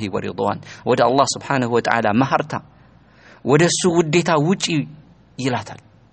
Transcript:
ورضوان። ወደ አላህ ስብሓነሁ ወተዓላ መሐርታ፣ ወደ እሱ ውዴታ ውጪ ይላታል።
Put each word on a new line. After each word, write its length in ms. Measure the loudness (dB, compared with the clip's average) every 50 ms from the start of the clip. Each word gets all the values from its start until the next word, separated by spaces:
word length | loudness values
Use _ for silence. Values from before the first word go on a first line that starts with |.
| -4
ورضوان። 520 | -6 -6 -6 -8 -8 -6 -4 -4 -4 -4 -6 -10 -18 -20 -10
ወደ 180 | -2 -2 2 2
አላህ 240 | 2 2 4 2 2
ስብሓነሁ 420 | 0 -2 -8 -6 -4 -2 -2 0 0
ወተዓላ 380 | 0 0 0 0 0 0 0 0
መሐርታ፣ 420 | 2 2 2 2 0 -2 -2 -4 -8 -10 -10 -14 _ _ -20 -20 _ _ _ _ _ _ _ -20 -20 -8 0
ወደ 160 | 2 4 4 4
እሱ 180 | 2 2 0 0 2
ውዴታ 400 | 2 2 2 2 2 0 2 2 2
ውጪ 280 | 2 2 0 0 -2 -2 -2 -2 -2 -4 -6 -12 -20 -20 -20 -20 _ _ _ _
ይላታል። 420 | -6 -4 -4 -4 -4 -6 -10 -16 -20 _ _ _ _ _ _